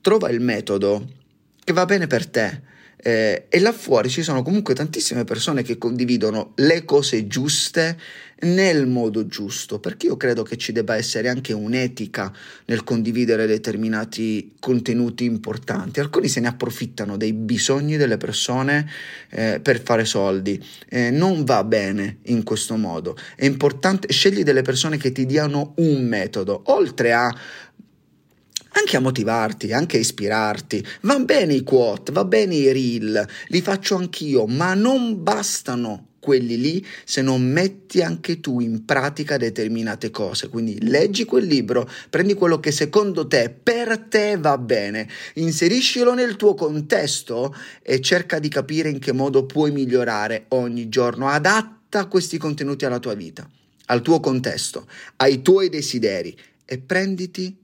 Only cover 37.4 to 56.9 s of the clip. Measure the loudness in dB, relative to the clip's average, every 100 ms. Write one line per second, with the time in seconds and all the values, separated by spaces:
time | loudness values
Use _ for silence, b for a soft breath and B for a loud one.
37.4 | 2 2 0 -2 -4 0 0 -2 -6 -6
38.4 | -2 -2 -2 -2 0 0 0 -4 -4 -2
39.4 | -2 -2 -4 -2 -4 -6 -8 -6 -6 -6
40.4 | -6 -4 -4 -2 0 2 2 0 2 2
41.4 | 2 0 2 -2 -2 B B 0 2 2
42.4 | 2 2 0 -2 2 2 2 -2 2 2
43.4 | 2 0 0 0 0 -4 0 2 2 2
44.4 | 2 0 -2 -6 -6 -6 -8 B B -4
45.4 | -2 2 2 2 0 2 2 4 0 4
46.4 | 2 4 0 -2 0 0 0 -4 -4 -4
47.4 | -4 -6 B B -2 0 2 0 0 -4
48.4 | -2 -2 -2 -2 -2 -2 -2 0 2 2
49.4 | 2 2 2 2 2 2 2 0 -2 -4
50.4 | -2 -2 0 -4 -2 0 0 0 0 2
51.4 | 4 2 0 -12 _ -4 0 0 -2 -4
52.4 | -4 -4 -4 -2 -2 -2 -4 -8 -10 -16
53.4 | -20 _ _ _ -2 0 4 4 4 0
54.4 | -2 -4 -8 -10 -14 B B _ 4 4
55.4 | 6 6 6 -2 -4 0 0 0 -6 -10
56.4 | b b -12 -12 -4